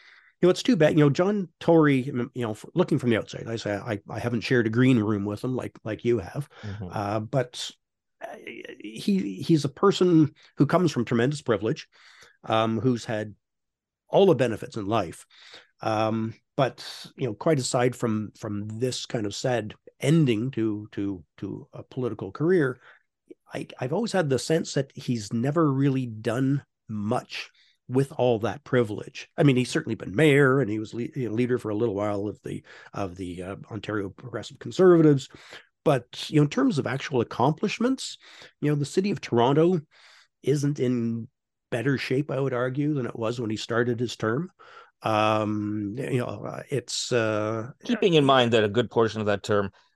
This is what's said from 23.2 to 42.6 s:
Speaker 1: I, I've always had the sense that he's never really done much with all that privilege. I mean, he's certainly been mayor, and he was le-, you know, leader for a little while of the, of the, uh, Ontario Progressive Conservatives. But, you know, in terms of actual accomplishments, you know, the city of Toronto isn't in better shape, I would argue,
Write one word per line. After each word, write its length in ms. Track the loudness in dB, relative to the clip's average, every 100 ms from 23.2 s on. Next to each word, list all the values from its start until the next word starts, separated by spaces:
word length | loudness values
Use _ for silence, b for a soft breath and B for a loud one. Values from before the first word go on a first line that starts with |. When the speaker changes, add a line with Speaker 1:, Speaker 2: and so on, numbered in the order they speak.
| -20 -20 _
Speaker 1:
I, 140 | -12 -10 -8
I've 120 | -4
always 200 | -4 -2
had 180 | -2 0
the 80 | 0
sense 360 | 2 0 0
that 180 | -4 -4
he's 380 | -6 -4 -4 -4
never 400 | -2 0 2 2
really 340 | 2 2 0 -4
done 560 | -6 -4 0 0 0 -4 _ -10
much 640 | -6 -2 -2 -4 -12 -14 _ b b -2
with 220 | 0 0 2
all 220 | 2 2
that 240 | -2 -6
privilege. 640 | 0 2 2 -4 -12 -16 -8 2
I 60 |
mean, 100 | 4
he's 160 | 4 2
certainly 240 | -2 -4
been 220 | -6 -4 2
mayor, 440 | 6 6 6 4
and 80 | 0
he 120 | -4
was 120 | -6
le-, 140 | -8 -8
you 140 | -6 -4
know, 60 | -2
leader 200 | 0 -2
for 120 | -2
a 60 | -2
little 180 | -2
while 320 | -2 -2 -2 -6
of 160 | -8
the, 220 | -10 -12 -14 B B
of 220 | -8 -8
the, 300 | -8 -10 -10
uh, 120 | -10 -12 -12
Ontario 380 | -10 -6 -6 -6
Progressive 500 | -10 -12 -12 -12 -14
Conservatives. 720 | -6 4 8 8 8 6 0 B B B B _
But, 420 | 0 0 -2 -12 0
you 120 | 2
know, 20 |
in 80 | 2
terms 300 | 2 0 0
of 80 | -2
actual 320 | -4 -2 -2
accomplishments, 1000 | 0 2 2 2 -2 -2 -2 -2 -8 -16 B B B B
you 80 | -2
know, 40 |
the 100 | -2
city 280 | -2 -2 -2
of 80 | -2
Toronto 600 | 0 2 4 4 4 2 -4 b b b b _
isn't 380 | -2 0 0 0
in 480 | 0 0 -2 -4 -8 _ _ _ _
better 260 | -4 -2 -2
shape, 360 | -2 -2 -2
I 80 | -4
would 120 | -2
argue, 400 | -2